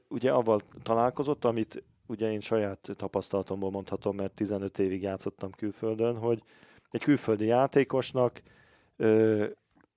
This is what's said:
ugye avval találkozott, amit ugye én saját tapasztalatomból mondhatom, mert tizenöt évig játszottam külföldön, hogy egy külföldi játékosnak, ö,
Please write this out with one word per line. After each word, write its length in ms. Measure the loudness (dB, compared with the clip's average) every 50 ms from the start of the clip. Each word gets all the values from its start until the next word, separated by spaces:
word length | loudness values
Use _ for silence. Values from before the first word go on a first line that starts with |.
| _ _
ugye 240 | -8 -2 0 2
avval 300 | 2 2 4 4 2 2 2 -4 -14 -14 -4
találkozott, 600 | 0 2 2 2 2 0 -2 -2 -2 -2 0 0
amit 380 | 0 0 0 -2 -4 -6 -12 -16 _ _ _ _ -12
ugye 240 | -6 -4 -2 -2
én 80 | -2 -4
saját 500 | -4 -2 0 0 0 0 -4 -8 -10 -12 -10
tapasztalatomból 760 | -8 -8 -4 -4 -4 -4 -2 -2 -4 -2 -4 -6 -6 -4 -4
mondhatom, 440 | -6 -6 -8 -8 -8 -4 -4 -4 -4
mert 180 | -4 -6 -6 -4
tizenöt 460 | -4 -4 -2 -2 -2 -4 -6 -2 -2
évig 220 | 0 0 0 -2
játszottam 500 | -4 -6 -6 -6 -6 -10 -8 _ -10 -12
külföldön, 640 | -10 -8 -8 -8 -6 -4 -4 -4 -2 0 0 -2 -2 -2
hogy 260 | 0 0 0 -2 -2 _ _ _ -20 -20 -20 _ _ _
egy 100 | -8 -2 2
külföldi 420 | 2 2 2 4 2 0 2 4
játékosnak, 960 | 4 4 4 4 4 4 2 2 4 0 -2 -2 -2 0 2 2 2 0 -4 -14 _ _ _ _ _ _ _ _ _ _
ö, 500 | 0 2 4 4 6 4 4 2 0 -2 -4 -6 -12 _ _ _ _ _ _ _